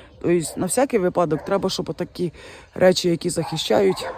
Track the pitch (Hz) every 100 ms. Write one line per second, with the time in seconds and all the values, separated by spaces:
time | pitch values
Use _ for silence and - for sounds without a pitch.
0 | - - - 175 156 - 180 - 277 226
1 | 180 180 170 151 - 196 185 - 165 160
2 | 175 - 175 - - - - - 185 180
3 | - 135 175 170 160 156 - 214 196 -
4 | -